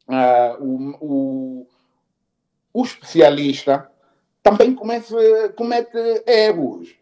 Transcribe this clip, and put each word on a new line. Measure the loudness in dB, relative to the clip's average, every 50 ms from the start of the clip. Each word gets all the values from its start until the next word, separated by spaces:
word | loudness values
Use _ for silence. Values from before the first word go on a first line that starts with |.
| _ -6
há | -2 0 2 2 4 2 2 0 -2 -8
o, | -8 -8 -6 -6 -8 -10 -12 -12
o, | -8 -4 -4 -4 -4 -4 -6 -8 -10 -10 -14 -16 -18 _ _ _ _ _ _ _ _ _ _ _ _ _ _ _ _ _ _ _ _ _
o | -6 -6 -6
especialista | -6 -8 _ -18 -4 4 6 6 6 6 2 -2 -4 -4 -4 -2 -2 -2 -2 -2 _ _ _ _ _ _ _ _ _ _ _
também | 2 2 4 4 2 2 2
comece, | -4 -6 -8 -8 -8 -8 -6 -2 2 4 4 4 2 0 -4 -6
comete | -8 -6 -4 -4 -4 -4 -4 -8 -6 -4 -2 -4 -4 0
erros. | 2 2 4 4 2 0 -2 -4 -6 -6 -10 -18 -20 _ _